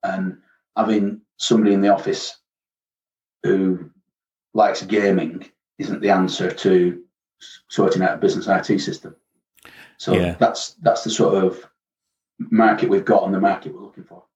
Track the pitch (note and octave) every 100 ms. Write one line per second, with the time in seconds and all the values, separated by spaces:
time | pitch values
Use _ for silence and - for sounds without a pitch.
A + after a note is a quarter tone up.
0 | F#2+ F#2+ F#2+ F2+ _ _ _ - G#2+ G#2
1 | G2+ G#2+ _ _ - A2+ G#2 G2 G2+ F#2
2 | - F#2 - - _ _ _ _ _ _
3 | _ _ _ _ - F#2+ F#2+ F#2 E3 _
4 | _ _ _ _ _ A2 G#2+ - F#2+ G#2+
5 | G2+ F#2 E2 F2 - _ _ _ F#2+ F#2
6 | G2+ F#2+ F#2 - F#2 - G2 F#2 F2 F2
7 | - _ _ _ - - _ - - F#2
8 | F2+ - - - G#2 F#2+ - F#2+ - -
9 | - - _ _ _ _ - - - _
10 | - F#2 F2 F2 - - - _ - -
11 | A2+ - G2 G2 F#2 - - _ _ _
12 | _ _ _ _ - G#3+ A2+ - - G2
13 | - - F#2+ G2 - - - - G2+ -
14 | F2+ F2 _